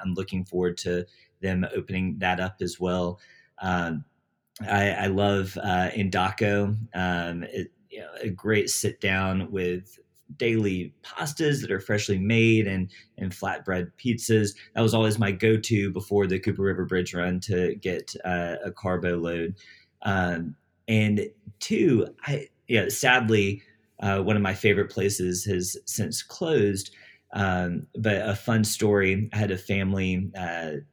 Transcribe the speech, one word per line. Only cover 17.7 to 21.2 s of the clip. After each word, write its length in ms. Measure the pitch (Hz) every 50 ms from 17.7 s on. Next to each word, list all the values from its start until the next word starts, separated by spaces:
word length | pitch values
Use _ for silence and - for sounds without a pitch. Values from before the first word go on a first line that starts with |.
| -
get, 400 | - - 95 87 76 - - - - -
uh, 320 | 90 90 87 87 85 85 - -
a 80 | 90
carbo 440 | 87 - - 92 92 87 90 90 87
load. 380 | 85 82 85 85 85 85 82 98 - - - - - _ _ _ _
Um, 540 | - 101 98 95 90 87 87 82 87 78 71 - _ _ _ _ _
and 340 | - 110 110 107 104 104 104